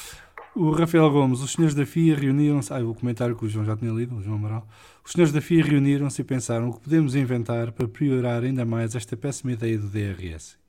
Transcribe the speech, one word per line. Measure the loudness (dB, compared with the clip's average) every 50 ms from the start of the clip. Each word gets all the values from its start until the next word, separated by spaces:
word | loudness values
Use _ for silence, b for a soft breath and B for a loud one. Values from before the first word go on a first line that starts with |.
| B B B B B B B B -16 -8 -4
O | 0 0 2
Rafael | 2 2 2 4 4 6 6 6
Gomes, | 6 4 4 2 2 0
os | -2 -4
senhores | 0 2 2 2 2
da | 2 0
fia | 0 2 2 4 4 4
reuniram-se, | 4 2 2 2 2 4 2 2 0 -2 -2
ah, | -4 -4
o | -4 -4 -4
comentário | -4 -4 -4 -2 0 -2 -2 -2
que | -2 -4
o | -4
João | -2 -2 -2
já | -2 -2
tinha | -2 -4 -4
lido, | -4 -4 -4 -6 -6
o | -8
João | -6 -6 -4
Amaral. | -4 -4 -4 -6 -8 -8 -12 b b b b b b b
Os | b
senhores | 0 2 2 4 2
da | 0
fia | 0 2 2 4 4
reuniram-se | 4 4 4 4 4 2 2 0 -2 -4 -4
e | -4
pensaram | -4 -4 -4 -2 -2 -2 -2 -2 -2
o | -4
que | -6
podemos | -4 0 2 2 4 2 2
inventar | 0 0 0 0 -2 -2 -2 -2 -2 -2 -4
para | -4 -4 -4
piorar | -4 -2 -2 0 2 2 2 0 0 0 0 -2
ainda | -2 -2 -2 -2
mais | -2 -2 -2 -2 -4 -4
esta | -6 -8 -8 -8
péssima | -8 -6 -6 -6 -6 -4 -6 -4
ideia | -2 -2 -2 -2
do | -2 -2
D | -4 -4 -4
R | -4 -4 -4 -6 -8 -10 -10
S. | -12 -14 -18 -20 _ _